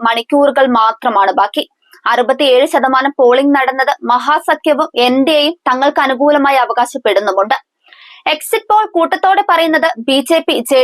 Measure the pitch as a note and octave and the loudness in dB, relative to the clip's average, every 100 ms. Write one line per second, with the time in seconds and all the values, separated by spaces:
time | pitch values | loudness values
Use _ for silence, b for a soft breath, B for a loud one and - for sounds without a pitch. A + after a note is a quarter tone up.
0 | A#3 A#3 A#3 C#4+ C#4+ C4 C4 A#3 A3 A3 | -2 -2 -2 2 2 2 2 2 0 0
1 | B3 G#3 G3 F#3 G#3 - - _ b b | -2 0 0 0 -2 -2 -10 _ b b
2 | - A#3+ A#3 B3+ C#4+ B3+ D4 D4 C4 C4 | -4 -2 0 0 2 2 2 0 0 0
3 | C#4 C#4+ B3 B3 C#4 C#4 C4 C4 C4 C#4 | -2 2 2 4 2 0 0 -2 -4 -4
4 | A#3 A#3+ B3 D4+ E4 D4+ D#4+ C#4 D#4+ - | -2 -2 0 -2 -2 -2 0 -2 -2 -2
5 | B3 B3+ C4+ D4+ D4 E4+ - B3+ C#4 D4 | 0 2 2 0 0 -2 -4 0 0 0
6 | C4+ B3+ D4 D4 C#4 C4+ A#3+ A#3+ B3 C4 | -2 0 0 2 2 0 0 -2 -4 -2
7 | A#3 G3 G#3 F#3+ G3+ - _ _ B B | -2 0 0 -2 -2 -4 _ _ B B
8 | B B - D#4 - A4+ A4 G#4+ G#4+ E4+ | B B -6 -6 -4 -6 -2 -2 0 -2
9 | E4 F#4 F#4+ G4 G4+ E4+ E4 D#4 D#4+ - | -2 0 0 0 0 0 0 0 -2 -4
10 | A#3 C4+ C4 E4 D#4+ D4 A#3+ C4+ | -2 -2 0 -2 0 -4 0 2